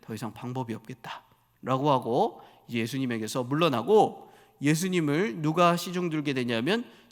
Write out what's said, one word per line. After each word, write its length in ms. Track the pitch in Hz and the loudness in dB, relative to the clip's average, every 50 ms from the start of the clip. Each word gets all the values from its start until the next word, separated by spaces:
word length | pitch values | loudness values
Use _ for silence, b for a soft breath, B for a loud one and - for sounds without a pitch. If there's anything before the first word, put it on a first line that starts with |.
더 120 | - - 113 | -14 -12 -10
이상 200 | 104 127 107 - | -8 -8 -10 -10
방법이 400 | - - 123 127 131 127 113 110 | -10 -10 -8 -6 -6 -6 -6 -8
없겠다"라고 1200 | 110 - - 127 - - - - - - _ _ _ _ _ _ _ - 120 131 131 143 151 | -10 -10 -14 -16 -14 -14 -14 -14 -14 -16 _ _ _ _ _ _ _ -4 -2 0 2 4 4
하고 500 | 139 123 110 113 117 156 123 123 - B B B B B B B | 2 2 2 0 0 2 0 0 -2 B B B B B B B
이제 120 | 117 117 | -4 -2
예수님에게서 640 | 113 117 131 135 135 123 120 110 110 107 - 135 123 | -2 -2 -2 -4 -2 -2 -2 -4 -4 -4 -4 -4 -4
물러나고, 880 | 120 143 151 175 160 131 113 113 170 214 214 156 - - - B B B B B B B B | -2 0 2 2 2 2 0 2 4 6 6 6 4 2 -6 B B B B B B B B
예수님을 800 | 139 143 156 160 185 190 185 175 160 143 143 165 202 233 220 175 | 2 2 2 2 2 0 0 0 2 2 2 0 0 -2 -2 -2
누가 360 | 151 151 160 175 175 170 175 170 | -2 0 2 4 4 4 4 2
시중 320 | - 190 175 180 180 170 | -2 -4 -4 -4 -4 -2
들게 240 | 156 156 143 147 135 | -2 -2 -2 -2 -2
되냐면 500 | 131 123 123 117 113 120 160 214 240 247 - B B B B | -2 -2 0 0 0 2 0 0 0 -2 -6 B B B B